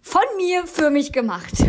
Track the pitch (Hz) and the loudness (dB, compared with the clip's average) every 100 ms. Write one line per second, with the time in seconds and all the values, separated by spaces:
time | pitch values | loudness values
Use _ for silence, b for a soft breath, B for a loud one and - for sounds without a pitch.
0 | - 359 523 403 359 359 339 - 302 285 | -2 0 2 0 0 -2 -4 0 2 2
1 | 285 262 226 180 - - | 0 -2 -4 -6 -6 2